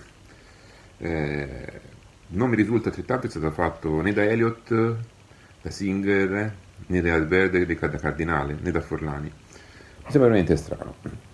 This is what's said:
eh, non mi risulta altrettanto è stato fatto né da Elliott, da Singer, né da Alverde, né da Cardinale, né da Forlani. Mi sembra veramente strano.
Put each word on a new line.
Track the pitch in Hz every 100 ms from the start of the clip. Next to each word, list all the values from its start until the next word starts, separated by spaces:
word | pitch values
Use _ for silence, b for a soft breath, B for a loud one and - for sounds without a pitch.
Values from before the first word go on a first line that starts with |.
| - - B B B B B B B -
eh, | 85 80 73 73 71 - - - - - - - -
non | 87 127
mi | 107
risulta | 107 117 98
altrettanto | - - 131 -
è |
stato | 82 78
fatto | 76 82 - 80 78
né | 87
da | 104
Elliott, | 104 117 113 117 - 113 113 113 117 - B B B B
da | -
Singer, | - 98 98 98 98 95 101 107 101 - - -
né | 90
da | 85 82
Alverde, | 78 92 95 90 85
né | 82
da | 78 73
Cardinale, | 76 73 82 78 71 73
né | 87
da | 82
Forlani. | 80 78 76 71 76
Mi | - - - - - - - -
sembra | 143 120
veramente | 107 80 78
strano. | - - - - - - -